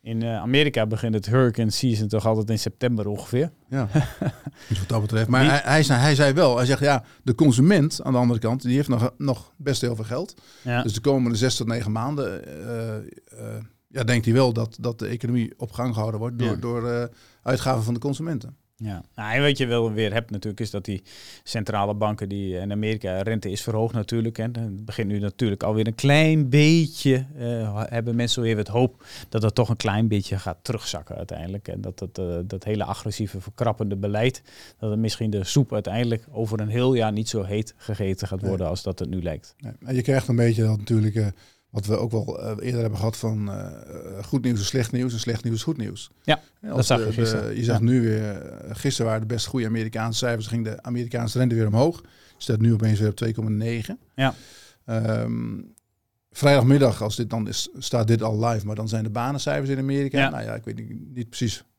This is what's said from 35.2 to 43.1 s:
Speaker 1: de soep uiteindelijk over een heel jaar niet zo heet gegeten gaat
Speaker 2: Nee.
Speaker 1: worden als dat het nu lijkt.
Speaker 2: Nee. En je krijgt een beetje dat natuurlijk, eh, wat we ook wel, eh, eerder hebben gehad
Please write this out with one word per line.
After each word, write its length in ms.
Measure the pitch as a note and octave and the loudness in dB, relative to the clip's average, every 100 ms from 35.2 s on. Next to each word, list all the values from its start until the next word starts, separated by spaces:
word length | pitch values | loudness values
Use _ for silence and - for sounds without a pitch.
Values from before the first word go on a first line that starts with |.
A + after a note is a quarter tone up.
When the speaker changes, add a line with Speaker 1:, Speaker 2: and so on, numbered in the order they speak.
| A2 | -2
Speaker 1:
de 140 | G2+ | -2
soep 300 | F#2 C#3+ B2+ | 0 2 2
uiteindelijk 520 | A2 - G#2+ A#2+ A2+ - | -2 -4 -2 -2 -2 -6
over 280 | G#2 A2+ A2 | -6 -4 -2
een 100 | G#2+ | -2
heel 240 | A2+ B2+ | 0 2
jaar 180 | B2+ A2 | 2 2
niet 180 | G#2 A2 | 0 -2
zo 140 | A2+ | -4
heet 300 | F#2+ G#2 G#2+ _ | -2 -4 -4 _
gegeten 500 | - G#2 G2 F#2 G2 | -8 -4 -2 -2 -4
gaat 120 | F#2+ | -4
Speaker 2:
Nee. 80 | G2 | -2
Speaker 1:
worden 180 | F#2 F2 | -2 -2
als 160 | F#2 | -4
dat 160 | - F2 | -6 -6
het 100 | - | -6
nu 120 | F#2 | -4
lijkt. 340 | E2+ D#2 - _ | -4 -8 -12 _
Speaker 2:
Nee. 160 | A2+ A2 B2+ | -16 -14 -4
En 100 | B2+ | -2
je 60 | |
krijgt 260 | A#2+ C3+ - | 2 0 2
een 80 | A#2 | 2
beetje 280 | A#2 A2+ | 2 2
dat 140 | A2 G#2+ | 2 0
natuurlijk, 380 | G#2+ A2+ G#2+ A2 | 2 2 2 2
eh, 100 | G#2 - - _ _ | -2 -4 -20 _ _
wat 160 | - G#2 | -6 -2
we 120 | A2 | -2
ook 140 | A2+ | 0
wel, 280 | A2+ - - | -2 -4 -6
eh, 240 | A2 G#2 B2 | -6 -6 -4
eerder 140 | B2 | -2
hebben 180 | A2+ G2 | -2 0
gehad 180 | A2+ | -2